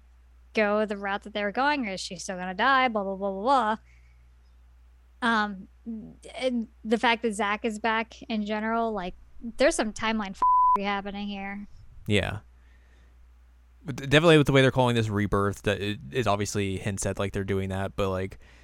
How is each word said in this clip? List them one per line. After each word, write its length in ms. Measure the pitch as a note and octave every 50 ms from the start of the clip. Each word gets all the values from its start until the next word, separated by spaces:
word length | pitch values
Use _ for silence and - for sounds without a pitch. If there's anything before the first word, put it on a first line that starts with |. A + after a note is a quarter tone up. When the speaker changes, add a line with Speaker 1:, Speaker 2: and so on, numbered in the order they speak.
| _ _ _ _ _ _ _ _ _ _ -
Speaker 1:
go 320 | A3+ G#3+ G3+ G#3 G#3+ G#3+
the 120 | G3+ G#3+
route 260 | G3 G3+ G3 G3 G#3 -
that 100 | G#3 -
they 100 | G#3+ G3+
were 100 | G#3 F#3+
going, 340 | A#3+ C4 D4 D4 C#4+ A#3+
or 60 | G3+ F#3+
is 80 | F3
she 160 | - - F#3
still 180 | E3+ - - F#3+
gonna 160 | F3+ F3+ F#3 F#3
die? 340 | F#3 A3+ C4 C#4 C4 C4 B3+
Blah, 140 | A3 G#3+ G3
blah, 120 | G3 G3
blah, 160 | F#3 G3 G3+
blah, 100 | F#3+ F#3+
blah. 360 | G3+ B3+ C#4+ C4 A3+ G#3+ A3 - - - - - _ _ _ _ _ _ _ _ _ _ _ _ _ _ _ _ _ _ _ _ _ _ _ -
Um, 460 | B3+ A#3 A#3 G#3+ G#3 G#3 G3+ F#3 F#3+ - _ _ - A#3 A3+ A3 F3 D#3+ - - - - -
and 300 | - B3+ C4 B3 A#3 A3 - _ _ -
the 140 | G#3+ A#3
fact 240 | A3 - A#3 A#3 A3 -
that 100 | A#3 G3+
Zack 300 | G3+ G#3+ G3+ G#3 G#3+ -
is 140 | A#3 G#3+ G#3+
back 380 | - A3+ A3 A3+ A3+ A3+ - - -
in 180 | - A#3 G#3+ G#3
general, 460 | G3+ G#3+ G#3+ G#3+ A3 A3+ A#3 A3+ A3+
like, 240 | A3 G3 F3 F#3 - - - - - - - A#3 -
there's 180 | - C4 D#4 E4
some 180 | - B3+ G#3+ G3
timeline 380 | - A#3 A3 A3 A3 G#3 F#3+
f- 100 | F#3+ - - B5 B5 - - - B5+ G3+ G3
happening 440 | G3+ G3+ G3+ G3 G3+ G3 G3+ G#3 G3+
here. 380 | G3+ G3 G3 G3 G2+ G3+ G#3 - - - - - - - -
Speaker 2:
Yeah. 340 | - G#2 G2 F2+ F#2+ F#2+ G#2 - - - - - - - - _ _ - - - - _ _ - - - _ _ _ _ _ _ _ _ _ -
But 100 | E3+ B2
d-, 120 | B2+ C3+
definitely 300 | C#3 C#3 D3+ D#3+ F3 D#3+
with 100 | D3+ C#3
the 40 | C3+ C3+
way 80 | C3+
they're 100 | C3 C3
calling 240 | - C3+ B2+ A#2+ A#2+
this 100 | A#2 A2
Rebirth, 540 | G#2+ G2+ G2+ G#2 G2 - G2+ G2 G2+ F#2+ -
that 180 | - G#2+ G2+ -
it, 180 | G2+ G#2 G#2 F#2+ - C2
it 160 | C#3 C3 A2+
obviously 500 | G#2 G2+ G2+ G#2 - - G#2 G2+ G2 F#2+
hints 280 | F2 - G#2+ G2 F#2+ -
at, 120 | G2+ F#2+
like, 140 | - G2+ G2
they're 140 | - G2+ G2
doing 240 | F#2+ G2 F#2+ F#2+ F#2+
that, 260 | F#2+ F#2+ G2 F#2+ -
but, 140 | - G2+ F#2+
like, 280 | F#2 F#2 F#2+ F#2 - - - - - -